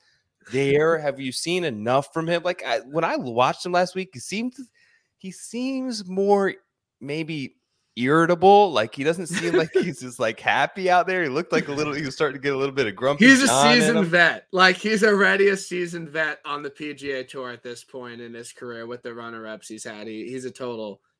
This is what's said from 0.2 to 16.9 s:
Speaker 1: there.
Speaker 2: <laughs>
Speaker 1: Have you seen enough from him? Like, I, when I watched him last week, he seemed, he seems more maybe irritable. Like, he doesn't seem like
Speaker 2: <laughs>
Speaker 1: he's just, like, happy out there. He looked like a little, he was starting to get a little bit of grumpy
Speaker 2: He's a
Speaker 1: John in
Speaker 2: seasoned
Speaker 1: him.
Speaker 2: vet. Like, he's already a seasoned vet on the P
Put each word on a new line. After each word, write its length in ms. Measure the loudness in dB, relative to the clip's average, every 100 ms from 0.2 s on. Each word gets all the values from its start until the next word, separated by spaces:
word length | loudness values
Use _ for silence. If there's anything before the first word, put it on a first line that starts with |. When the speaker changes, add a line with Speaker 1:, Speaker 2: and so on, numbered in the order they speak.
| _ _ -6
Speaker 1:
there. 480 | -2 2 2 2 2
Speaker 2:
<laughs> 60 |
Speaker 1:
Have 160 | -2 -4
you 120 | -8
seen 320 | -8 -4 -2
enough 480 | -2 -4 0 0 0
from 160 | -6 -2
him? 140 | -2
Like, 200 | -2 -6
I, 160 | -4 -4
when 240 | -2 -2
I 120 | -2 -2
watched 480 | -4 2 2 0
him 80 | -2
last 220 | 0 0
week, 160 | -4 -10
he 80 | -12
seemed, 340 | -8 -6 -6 -10 -18 _ _ _ _ _
he 120 | -16
seems 760 | -14 -12 -8 -4 -4 -6 -8 -6
more 460 | 0 4 4 4 -2 _ _ _ _
maybe 560 | -8 -6 -6 -6 -8 -12 _ _ _ -2
irritable. 760 | 2 4 4 6 8 8 6
Like, 220 | 2 -2
he 100 | -2
doesn't 240 | -2 -2 -4
seem 260 | -4 0
like 160 | 0 2
Speaker 2:
<laughs> 40 |
Speaker 1:
he's 260 | 0 -2 -6
just, 180 | -12 -2
like, 220 | -2 0
happy 500 | 0 2 2 0 2
out 160 | 4 4
there. 160 | 0
He 60 | 0
looked 240 | -2 0
like 160 | -2 -2
a 40 |
little, 200 | -4 -4
he 100 | -4
was 120 | -6
starting 260 | -2 -2 -2
to 20 |
get 100 | -2
a 40 | -2
little 180 | -2
bit 120 | 0 -2
of 100 | 0
grumpy 300 | 0 6 8
Speaker 2:
He's 160 | 8
a 40 | 6
Speaker 1:
John 220 | 4 6
in 120 | 6
Speaker 2:
seasoned 180 | 4 2
Speaker 1:
him. 60 | 2
Speaker 2:
vet. 400 | 4 4 2 -4
Like, 260 | 4 4 4
he's 280 | 0 2
already 440 | 2 4 2 4 2
a 80 | 2
seasoned 520 | -4 -6 -6 -8 -8
vet 320 | -6 -4 -6
on 180 | -10 -10
the 80 | -10
P 220 | -10 -12